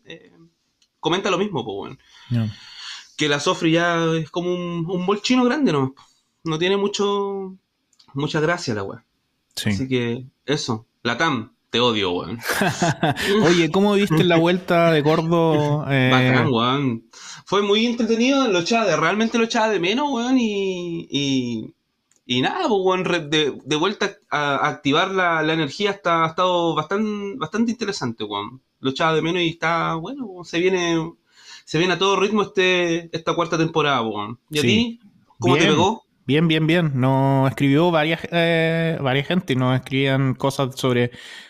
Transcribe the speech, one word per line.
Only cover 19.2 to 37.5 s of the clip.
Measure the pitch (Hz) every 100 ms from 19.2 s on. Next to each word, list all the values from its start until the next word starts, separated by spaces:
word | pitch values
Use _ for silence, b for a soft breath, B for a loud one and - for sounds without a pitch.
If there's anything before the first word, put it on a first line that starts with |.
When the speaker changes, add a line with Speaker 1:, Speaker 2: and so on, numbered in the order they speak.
| 226 233
Speaker 1:
lo | 226
echaba | 233 220
de | 196
menos, | 170 240 294
weón, | 233 240 262
y, | 226 202 190 180 175 170 165
y, | 139 139 135 120 113 - - _ _ _ _ -
y | 123
nada, | 160 370 320
pues, | 202
weón, | 185 185 170
re-, | 175 143
de, | 156 143 127 127
de | 151
vuelta | 190 208 202 - _
a, | 147 143 139
a | 147
activar | 135 143 151 185
la, | 190 175 160
la | 156
energía | 160 143 - 202
está, | 196 175 165
ha | 165
estado | 175 185 175 170 151
bastan-, | 156 202 214 208 202 196
bastante | 156 214 233
interesante, | 220 208 - 127 113
weón. | 104 104 104 127 _ _
Lo | 131
echaba | 135 165 156
de |
menos | 160 180
y | 170
está, | 160 165 170 165 165
bueno, | 180 285 220
weón, | 180 165
se | 170
viene, | 185 185 170 165 160 - B B B B -
se | 156
viene | 185
a | 170
todo | 190 190
ritmo | 202 214
este, | 196 - 185 180 175 165 170 165
esta | 170
cuarta | 165 165 165
temporada, | 160 160 147 131
weón. | 113 104 104 117 _
¿Y | 147
a |
Speaker 2:
Sí. | 156
Speaker 1:
ti? | 214 233 233 - _ _ _
¿Cómo | - 143
te |
Speaker 2:
Bien. | 156
Speaker 1:
pegó? | 151 190 226 _ _ -
Speaker 2:
Bien, | 147 165
bien, | 156 156
bien. | 175 160 131
Nos | 131 135 135 135
escribió | 135